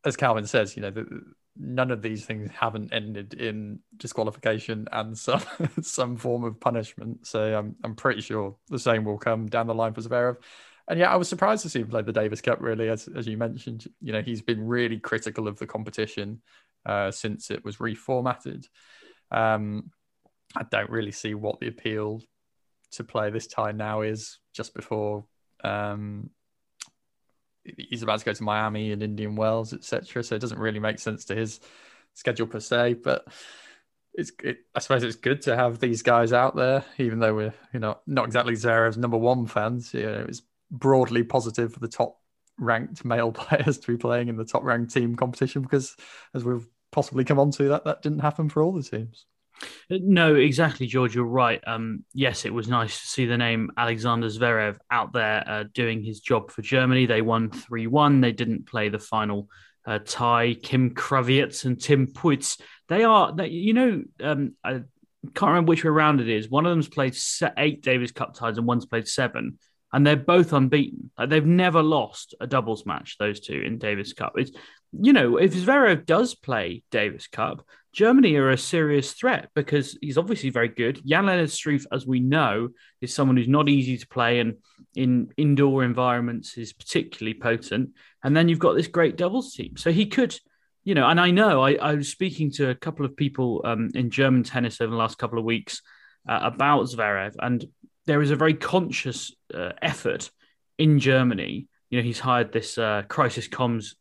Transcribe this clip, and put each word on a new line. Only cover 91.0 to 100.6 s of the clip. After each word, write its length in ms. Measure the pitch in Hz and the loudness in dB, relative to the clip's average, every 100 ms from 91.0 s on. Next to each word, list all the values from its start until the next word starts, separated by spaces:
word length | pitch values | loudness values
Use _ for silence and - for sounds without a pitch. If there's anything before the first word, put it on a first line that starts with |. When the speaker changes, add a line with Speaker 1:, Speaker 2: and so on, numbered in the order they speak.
| 127 | 6
Speaker 2:
and 120 | 170 | 6
I 120 | 180 | 6
know 320 | 175 214 139 | 6 6 6
I, 80 | 131 | 4
I 200 | 143 147 | 4 0
was 140 | 151 143 | -2 -4
speaking 440 | - 185 143 151 | -4 -4 -2 -4
to 180 | 135 135 | 0 -2
a 60 | 127 | 0
couple 280 | 165 151 | -6 -4
of 120 | 139 139 | -6 -2
people, 460 | 147 139 127 113 | -2 0 -2 0
um, 260 | - 113 113 - | -2 -2 -2 -2
in 140 | 120 | -2
German 340 | 120 135 127 | 2 4 4
tennis 360 | 113 127 120 - | 2 -2 -4 -2
over 120 | 113 | -2
the 40 | 117 | 0
last 220 | 113 - | -2 -2
couple 220 | 120 113 | -4 -4
of 40 | |
weeks, 380 | 113 113 - - _ _ - _ - | -2 -2 -4 -14 _ _ -20 _ -4
uh, 100 | 117 | -2
about 420 | 117 120 139 147 127 | -2 2 4 4 2
Zverev, 480 | 117 107 98 98 - | -2 0 0 -4 -6
and 260 | 123 123 120 _ - _ - | -2 -2 -4 _ -20 _ 0
there 160 | 147 | 2
is 80 | 143 | 2
a 60 | 147 | 2
very 180 | 160 | 2
conscious, 800 | 156 - 185 170 - 131 117 - _ _ | 2 0 0 0 -4 -6 -8 -12 _ _
uh, 180 | - 90 - | -8 -8 -4
effort 480 | 156 139 - - - _ _ _ | -6 -2 -4 -4 -8 _ _ _